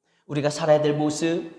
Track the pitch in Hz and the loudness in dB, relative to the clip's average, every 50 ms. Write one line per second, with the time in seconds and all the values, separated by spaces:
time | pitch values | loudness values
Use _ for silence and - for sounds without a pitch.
0 | _ _ _ _ _ - 147 147 139 147 143 - 170 156 151 151 151 147 139 147 | _ _ _ _ _ -8 -6 -2 -2 -2 -2 -2 2 4 4 4 4 0 0 0
1 | 151 151 147 - 165 165 170 175 - - - | 0 -2 -2 -2 -2 -2 -2 -2 -6 -8 -16